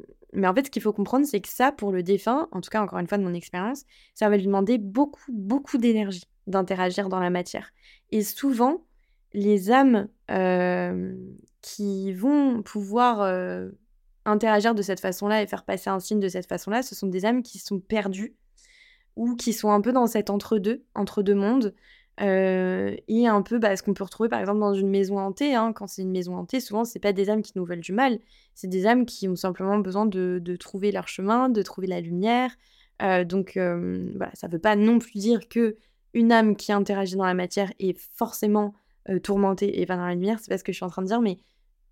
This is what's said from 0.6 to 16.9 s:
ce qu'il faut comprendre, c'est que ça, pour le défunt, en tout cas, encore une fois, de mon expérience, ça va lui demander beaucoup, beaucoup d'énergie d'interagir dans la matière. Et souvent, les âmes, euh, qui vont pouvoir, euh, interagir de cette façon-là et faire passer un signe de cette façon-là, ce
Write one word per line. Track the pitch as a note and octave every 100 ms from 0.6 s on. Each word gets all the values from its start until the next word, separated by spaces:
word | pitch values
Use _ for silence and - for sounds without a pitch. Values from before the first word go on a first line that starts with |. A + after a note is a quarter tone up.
| C#4
ce |
qu'il | A3
faut | G#3+
comprendre, | G#3 G3 C4
c'est | C#4+ G3
que | -
ça, | - C4
pour | C#4 G3+
le | F#3
défunt, | F3 G3 A3 C4+ -
en | F#3
tout | -
cas, | G#3+
encore | G3+ F3+
une | F3
fois, | G3+
de |
mon | F#3
expérience, | F3 - F#3 G#3 C#4 - _ _
ça | - G#3+
va | G#3
lui | F#3+
demander | G3 G3 B3
beaucoup, | G3 A3 C#4+ - -
beaucoup | A3 G3 C#4 C#4+ C4
d'énergie | A#3 A3 G3 F3+ - _ -
d'interagir | F#3+ F#3 F#3 F3+ F3+ F#3+
dans | F#3
la | F3+
matière. | F3+ F3 - - _ - - -
Et | G#3+
souvent, | G3+ - C#4 A#3 B3+ E4 _ _ _ _ _
les | G3+ G3+ G3+ F#3
âmes, | C4 C4+ G#3+ G3+ _ -
euh, | F#3+ F#3 F3+ F3+ F3+ F3+ F#3 F#3+ F#3 F#3+ - - _
qui | - - G3+ F#3+ G3
vont | F#3 B3+ D4 C#4 A#3
pouvoir, | - G#3+ G3 A3+ B3 G#3+
euh, | G3 F#3 F3+ F3+ F#3 - _ _ _ _ -
interagir | G#3 A3+ G#3+ A3+
de | G#3+
cette | F#3+ F#3
façon-là | F#3+ F3+ G3+ G#3+
et | G3+
faire | G3
passer | - F#3+ G3+
un | F#3+
signe | - G#3+
de | G3
cette | F3+ -
façon-là, | F3+ - A#3
ce | C4